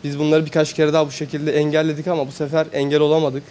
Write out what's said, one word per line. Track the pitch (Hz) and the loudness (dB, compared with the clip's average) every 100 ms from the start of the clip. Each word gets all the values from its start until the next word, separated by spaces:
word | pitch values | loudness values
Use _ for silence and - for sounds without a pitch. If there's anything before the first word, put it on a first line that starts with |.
Biz | 143 143 | -8 -2
bunları | 151 156 156 | 2 2 2
birkaç | 165 151 | 0 0
kere | - 151 | 0 2
daha | 156 147 | 2 0
bu | |
şekilde | 135 143 151 151 | -4 -8 -4 0
engelledik | 151 151 156 160 151 180 | 0 2 2 0 -2 -2
ama | 170 135 | -2 -4
bu | |
sefer | - 147 160 156 | -6 -2 -2 -2
engel | 143 139 143 | -2 0 2
olamadık. | 151 160 151 135 143 | 4 4 2 -4 -12